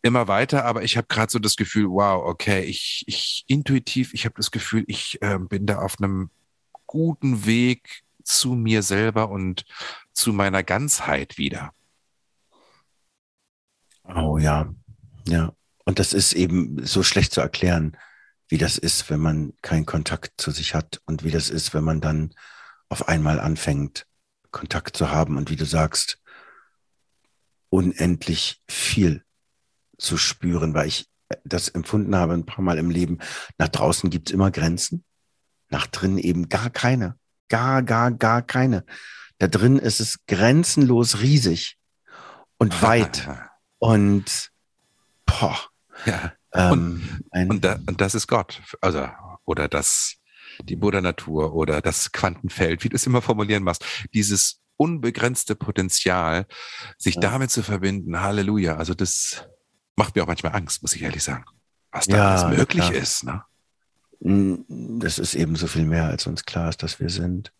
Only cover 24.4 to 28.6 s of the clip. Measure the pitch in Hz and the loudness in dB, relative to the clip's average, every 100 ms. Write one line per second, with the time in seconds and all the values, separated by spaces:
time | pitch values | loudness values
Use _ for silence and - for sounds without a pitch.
24.4 | _ - - 87 - - 71 76 80 69 | _ -14 -6 -6 -6 -4 0 2 0 -2
25.4 | 73 76 73 80 78 - - - _ - | -4 -4 0 2 2 0 -4 -8 _ -20
26.4 | - - _ _ _ _ _ _ _ _ | -20 -20 _ _ _ _ _ _ _ _
27.4 | _ _ _ 95 90 - 87 85 - 80 | _ _ _ 2 2 2 0 0 -2 -2
28.4 | - - | -4 -8